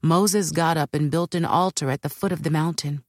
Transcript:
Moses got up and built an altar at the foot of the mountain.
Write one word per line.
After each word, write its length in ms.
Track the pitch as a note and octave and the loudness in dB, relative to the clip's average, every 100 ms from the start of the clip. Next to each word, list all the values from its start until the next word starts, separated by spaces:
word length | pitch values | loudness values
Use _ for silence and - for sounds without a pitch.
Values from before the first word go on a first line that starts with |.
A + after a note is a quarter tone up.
Moses 520 | D#3+ E3+ G3+ G3+ E3+ | 4 4 4 2 0
got 260 | D#3 E3 D#3+ | 0 2 2
up 160 | C#3+ | 0
and 160 | D3+ D3 | 0 0
built 240 | D#3 F3 | 0 -2
an 100 | F3 | -2
altar 460 | B2 C3 F#3 - C#3 | 0 2 2 -2 -4
at 100 | C#3 | -4
the 80 | C#3 | -6
foot 240 | - G3 | -4 -4
of 120 | F3 | -2
the 120 | D#3 D#3 | 0 0
mountain. 420 | D#3+ D#3 D3 D3 | 0 -4 -6 -8